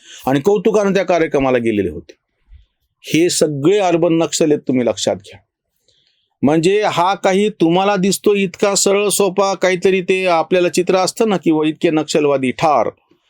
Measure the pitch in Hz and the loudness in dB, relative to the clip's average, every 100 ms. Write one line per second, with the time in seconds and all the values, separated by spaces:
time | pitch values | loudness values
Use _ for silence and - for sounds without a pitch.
0 | - - - 139 147 208 220 208 196 190 | -20 -10 -4 -2 0 0 2 0 0 0
1 | 180 170 160 151 135 123 117 104 90 80 | 0 0 0 0 0 0 0 -2 -2 -6
2 | - - _ _ _ - _ _ _ _ | -16 -20 _ _ _ -20 _ _ _ _
3 | - 156 170 - 160 143 147 208 185 170 | -4 0 0 0 -2 0 0 2 2 0
4 | 170 165 160 - 160 147 - 127 117 104 | 0 0 -2 -2 0 0 -2 -2 -2 -2
5 | - 98 - - _ _ _ _ _ _ | -4 -6 -8 -20 _ _ _ _ _ _
6 | _ _ _ _ 127 160 165 208 202 143 | _ _ _ _ 0 2 2 2 0 0
7 | 175 196 196 190 208 208 165 175 196 202 | 0 0 0 2 0 0 0 2 2 0
8 | 190 180 220 202 196 - 208 202 208 202 | 0 0 0 0 -2 -2 -2 0 0 0
9 | 208 - 202 190 196 190 185 185 196 190 | 0 0 0 0 -2 0 0 0 0 0
10 | 180 185 185 165 151 185 175 185 175 185 | 0 -2 0 0 0 0 0 0 0 0
11 | 180 - 226 185 165 156 156 151 175 156 | 0 -2 -2 0 0 0 -2 -2 0 0
12 | 147 170 147 139 131 - 165 139 104 - | -2 0 0 0 -2 -2 0 2 0 -6
13 | _ _ _ | _ _ _